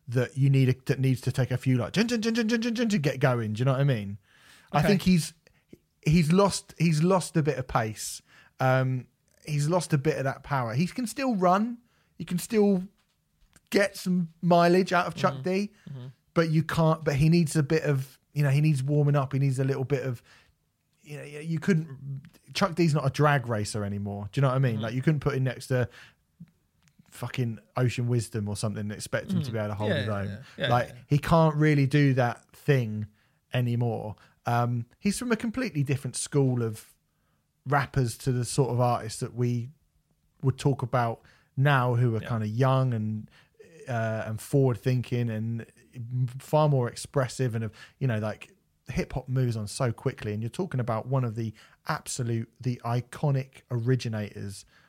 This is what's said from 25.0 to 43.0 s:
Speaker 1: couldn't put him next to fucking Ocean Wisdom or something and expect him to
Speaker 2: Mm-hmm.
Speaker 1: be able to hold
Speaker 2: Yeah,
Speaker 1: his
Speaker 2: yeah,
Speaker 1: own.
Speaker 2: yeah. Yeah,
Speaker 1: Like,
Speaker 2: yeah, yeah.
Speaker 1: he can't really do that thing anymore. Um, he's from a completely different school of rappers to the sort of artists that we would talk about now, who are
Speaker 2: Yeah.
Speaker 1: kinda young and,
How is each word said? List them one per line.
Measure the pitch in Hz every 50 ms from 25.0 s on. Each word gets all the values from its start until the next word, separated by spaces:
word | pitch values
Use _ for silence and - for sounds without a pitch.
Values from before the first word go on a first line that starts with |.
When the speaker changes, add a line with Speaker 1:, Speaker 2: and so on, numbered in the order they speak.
Speaker 1:
couldn't | 131 160 156 139
put | - 147 127
him | 131 131
next | 131 - - - -
to | 131 123 - - - - - - _ _ _ _ _ - - - _ _ _ _ _ _ _ _ _ _ _ _
fucking | - - 131 127 - 131 123 117 110 - - _ _ 127
Ocean | 127 117 - - 120 120
Wisdom | 123 120 - - - 110 101 104
or | 104
something | - - 107 101 107
and | 104 104
expect | 107 - - - - 113 - -
him | 190 175
to | 147
Speaker 2:
Mm-hmm. | 127 107
Speaker 1:
be | 110
able | 104 104
to | 104
hold | 98 107 107
Speaker 2:
Yeah, | 175 143
Speaker 1:
his | 104 107
Speaker 2:
yeah, | 104 101
Speaker 1:
own. | 98 101
Speaker 2:
yeah. | 101 120 139 - - -
Yeah, | 139 127
Speaker 1:
Like, | 123 120 120 -
Speaker 2:
yeah, | -
yeah. | - - -
Speaker 1:
he | 147 143
can't | - - 175 165 160 156 147
really | 147 151 156 151 147 139
do | 131 - 147 143 139 127
that | 131 123 117 - - - _ -
thing | - - - 143 127 120 107 107 107 107 - _ _ _ _ _ _ _ _ -
anymore. | 127 123 120 120 117 120 117 110 110 107 107 104 - - _ _ _ -
Um, | 117 120 120 120 120 123 117 117 - _ _
he's | - 202 196 -
from | 247 247
a | 226
completely | 220 - 233 - 262 254 196 151 147 139
different | 135 139 - - 123 110
school | - - - - 143 135 131 123 120 117
of | 110 110 - - - _ _ _ _ _ _ _ _ _ _ _ _ _ _ - 131
rappers | 143 139 127 - - 139 127 110 - -
to | - 135
the | 123 123 120
sort | - - - 135 117
of | 123 120
artists | 123 120 120 - - 104 - -
that | 127 - -
we | 120 123 120 120 120 117 135 - _ _ _ _ _ _ _ _ _ _ _ _ _
would | - 131 131 -
talk | - 147 131 -
about | 131 113 - 123 120 117 113 - _ _ _ _ _ _ _
now, | 135 135 147 143 131 123 123 120
who | 117 127 120 113
are | 107
Speaker 2:
Yeah. | - -
Speaker 1:
kinda | 120 110 107 107
young | 107 120 131 131 131 131 131 127 117
and, | 110